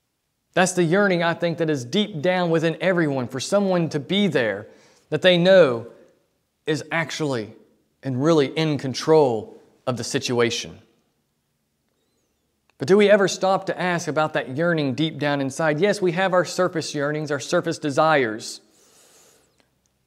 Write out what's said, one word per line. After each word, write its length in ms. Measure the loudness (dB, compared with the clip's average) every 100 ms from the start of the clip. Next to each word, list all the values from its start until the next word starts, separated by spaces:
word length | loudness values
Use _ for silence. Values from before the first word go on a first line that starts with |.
| _ _ _ _ _
That's 180 | 0 0
the 120 | 2
yearning, 380 | 2 2 2 2
I 120 | 0
think, 240 | -2 -4 -2
that 100 | -2
is 160 | -2
deep 380 | -2 -2 -2 -2
down 260 | -2 0 0
within 300 | 0 0 0
everyone 480 | 0 2 0 0 -4
for 120 | -6
someone 500 | -2 0 2 0 0
to 100 | -4
be 260 | -2 0 2
there 420 | 2 0 -2 -10 -20 _ _ _
that 100 | 0
they 160 | 4 4
know 520 | 6 6 6 2 -8 -18 -20 _ _ _ _ _ -6
is 160 | -6 -4
actually 640 | -4 -4 -4 -4 -4 -6 -14 _ _ _ _
and 220 | -6 -2
really 220 | 2 4 2
in 320 | 0 -2 -2
control 840 | -4 -6 4 4 4 0 -6 -18 _ _ -6
of 120 | -6
the 60 |
situation. 720 | -4 -4 -2 0 0 -2 -8 -16 _ _ _ _ _ _ _ _ _ _ _ _ _ _ _ _ _ _ _ _
But 120 | 2
do 80 | 4
we 120 | 6
ever 200 | 4 2
stop 380 | 0 0 0 -2
to 140 | -4
ask 280 | -2 -2 -2
about 240 | -2 -2
that 240 | -2 -6 -4
yearning 380 | -2 0 -2
deep 220 | -2 -4 -2
down 240 | -4 -2
inside? 380 | -4 -2 -2 0
Yes, 240 | 0 0
we 80 | -2
have 200 | 0 0
our 120 | 0
surface 480 | 0 -2 -2 -2 -6
yearnings, 380 | -4 -4 -4 -4
our 80 | -6
surface 400 | -2 -2 -2 -4
desires. 840 | -2 2 2 4 2 -4 -12 -16 _ _ _ _ _ _ _ _ _ _ _ _ _ _